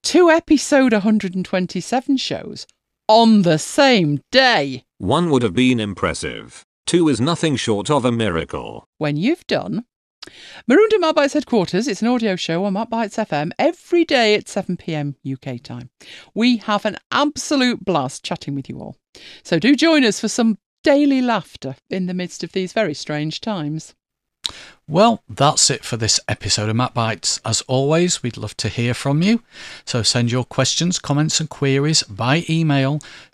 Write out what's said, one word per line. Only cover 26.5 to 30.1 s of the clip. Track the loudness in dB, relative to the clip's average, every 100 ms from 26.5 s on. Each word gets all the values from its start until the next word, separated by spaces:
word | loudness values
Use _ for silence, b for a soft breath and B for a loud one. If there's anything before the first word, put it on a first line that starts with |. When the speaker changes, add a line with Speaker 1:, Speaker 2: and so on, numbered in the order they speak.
| -2 -2
Speaker 3:
of | -2
Mac | -2
Bites. | -2 -4 -4 -6 -6 -4
As | -6
always, | -2 0 2 2 2 -2
we'd | -6 -8
love | -12 -6
to | -6
hear | -2 -2
from | -2 0 2
you. | 2 0 B B B B -6
So | -2
send | 0